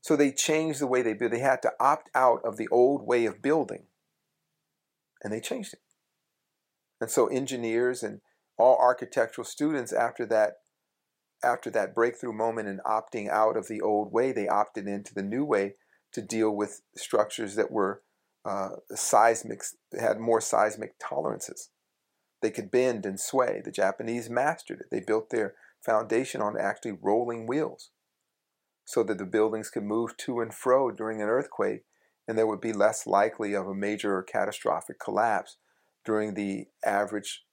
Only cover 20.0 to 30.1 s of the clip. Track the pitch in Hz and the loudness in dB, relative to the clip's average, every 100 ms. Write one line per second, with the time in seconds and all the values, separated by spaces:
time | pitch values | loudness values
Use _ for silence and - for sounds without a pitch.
20 | 113 110 113 113 - - 107 107 107 _ | -2 0 2 2 2 2 2 0 -12 _
21 | - - - 57 - - - _ _ _ | -6 -4 -4 -4 -10 -14 -18 _ _ _
22 | _ _ _ _ 113 107 101 127 127 117 | _ _ _ _ -4 -4 0 2 2 0
23 | 101 98 - 175 - - - - 95 - | -4 -6 -2 0 0 0 -6 -2 0 0
24 | 113 120 113 120 143 165 - 98 - 117 | -4 -4 -2 0 0 -2 -8 -14 -6 -6
25 | - 110 110 113 101 - - _ - 110 | 0 -2 0 -2 -2 -6 -20 _ 0 0
26 | 110 113 131 - 104 113 98 104 117 95 | 2 0 0 -4 -4 -2 -4 -4 -8 -4
27 | 95 107 120 117 113 139 156 - - _ | 0 2 0 -6 -4 -2 -2 -6 -20 _
28 | _ _ _ _ _ _ _ _ - - | _ _ _ _ _ _ _ _ -4 -2
29 | 107 98 95 107 110 110 107 - 101 107 | 0 -2 -2 2 2 0 -6 -6 -2 -2
30 | 117 | -2